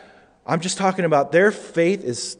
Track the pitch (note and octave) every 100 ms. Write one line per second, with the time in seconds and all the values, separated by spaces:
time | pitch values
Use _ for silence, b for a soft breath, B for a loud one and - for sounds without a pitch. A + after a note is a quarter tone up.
0 | B B B B - D3+ F3+ - F#3+ F#3+
1 | E3+ D3 C3+ D#3+ G#3 G#3 - E3 E3+ G3
2 | B2 A#2 -